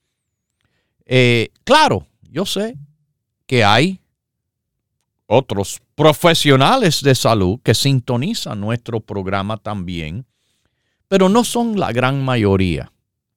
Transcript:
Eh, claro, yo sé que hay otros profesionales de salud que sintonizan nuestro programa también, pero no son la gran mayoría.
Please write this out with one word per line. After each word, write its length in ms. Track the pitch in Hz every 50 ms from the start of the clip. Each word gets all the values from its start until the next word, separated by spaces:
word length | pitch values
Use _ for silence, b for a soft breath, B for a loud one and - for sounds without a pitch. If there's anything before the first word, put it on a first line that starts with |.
| _ _ _ _ _ _ _ _ _ _ _ _ _ _ _ _ _ _ _ _ _
Eh, 460 | - 127 127 127 123 120 117 107 - - _
claro, 460 | _ - 262 311 311 254 131 90 73 _ _ _ _ _
yo 160 | - 156 196
sé 320 | - - 190 208 226 262 254 - - _ _ _ _ _ _ _ _ _ _ _
que 160 | - 131 120
hay 380 | 107 101 107 120 151 190 190 - _ _ _ _ _ _ _ _ _ _ _ _ _ _ _ _ _ _ _ _ _ _ _ _ _ -
otros 520 | 104 127 135 - 101 98 95 - - - _ _ _
profesionales 1040 | - 147 156 147 - - 175 165 - - 147 135 131 135 170 240 269 233 170 143 -
de 140 | 135 139 131
salud 460 | - - 123 113 107 92 90 98 -
que 120 | - - 120
sintonizan 840 | - - 139 139 127 - - 123 120 135 196 233 - - 170 120 101
nuestro 400 | 101 107 117 117 - - 113 110
programa 580 | - - 101 101 95 95 98 98 98 104 110
también, 720 | 104 - 107 107 101 90 90 90 85 80 76 82 117 135 - _ _ _ _ _ _ _ _ _ _ _ _ _ _ _
pero 220 | _ 196 196 190 185
no 160 | 202 240 240
son 340 | - - 240 233 233 214 196
la 140 | 165 92
gran 320 | 117 123 127 131 139 139 135
mayoría. 680 | 131 127 120 104 101 98 95 95 90 80 69 62 - _ _ _ _ _ _ _ _ _